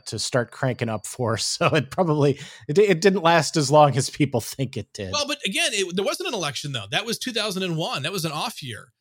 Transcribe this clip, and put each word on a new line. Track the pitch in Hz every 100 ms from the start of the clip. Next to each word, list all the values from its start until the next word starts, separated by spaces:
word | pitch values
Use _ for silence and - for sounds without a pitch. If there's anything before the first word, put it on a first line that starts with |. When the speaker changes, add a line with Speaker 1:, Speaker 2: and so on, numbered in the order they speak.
| -
Speaker 1:
to | 110
start | - 127 117
cranking | - 135 123 117
up | 107 -
for. | - 117 110
<laughs> |
So | - - 160 156
it | 139
probably, | - 180 151 143 135 - - -
it, | 151
it | 208 170
didn't | 196 190
last | 165 170 143 160
as | 131
long | 151 147 131
as | 131
people | - 143 123
think | - - 127 117
it | 104
did. | - 98
Speaker 2:
Well, | 294 277
but | 294 202
again, | 269 330
it, | 214 190 180
there | 196
wasn't | 339 349
an | 233
election, | 151 123 147
though. | 127 101
That | 151 220
was | 214
two | -
thousand | 226 214 185
and | 185 160
one. | 185 226
That | 139
was | 190
an | 160
off | 151 226 -
year. | 131 104 - _